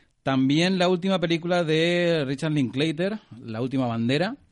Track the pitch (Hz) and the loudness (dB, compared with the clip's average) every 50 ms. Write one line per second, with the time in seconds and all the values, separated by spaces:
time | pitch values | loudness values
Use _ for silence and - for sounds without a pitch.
0 | _ _ _ _ - 135 135 131 131 131 143 156 170 185 190 185 180 180 185 175 | _ _ _ _ -4 -2 0 2 2 4 4 4 2 2 2 2 2 2 2 0
1 | 175 190 190 185 160 160 165 165 165 175 180 180 175 151 156 160 165 170 175 175 | 0 0 0 0 0 0 -2 0 0 0 0 0 2 2 2 2 2 2 2 2
2 | 175 170 170 160 143 127 143 135 - 160 151 147 131 113 104 127 147 160 160 151 | 2 2 2 0 0 -2 -4 -4 -2 -2 0 0 0 0 0 -2 -2 -2 -2 -2
3 | 175 196 214 214 - - - 113 120 117 110 110 123 131 135 135 131 120 113 117 | -4 -4 -4 -8 -12 -16 -20 -16 -12 -8 -6 -4 -4 -4 -2 -2 -2 -2 0 0
4 | 117 117 135 147 175 208 269 - _ _ | 0 0 2 0 0 -2 -6 -8 _ _